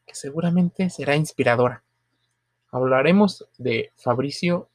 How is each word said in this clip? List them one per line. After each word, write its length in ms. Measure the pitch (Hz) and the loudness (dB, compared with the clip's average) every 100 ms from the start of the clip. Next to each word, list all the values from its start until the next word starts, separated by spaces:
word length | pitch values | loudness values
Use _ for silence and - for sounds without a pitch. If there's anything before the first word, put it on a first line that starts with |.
que 120 | - - | -20 -16
seguramente 720 | 139 160 170 175 175 - 185 | -10 -4 0 2 0 0 -4
será 240 | - 139 | -4 -2
inspiradora. 720 | 147 151 - 123 117 123 120 _ _ _ _ _ _ _ _ _ | 0 -2 0 2 4 2 -2 _ _ _ _ _ _ _ _ _
Hablaremos 760 | 127 131 131 147 196 202 - - _ | -4 0 2 4 4 2 0 -16 _
de 360 | 123 117 - | -4 -4 -4
Fabricio 760 | _ 127 120 139 - 175 175 - | _ -2 -2 -4 -4 -2 -2 -6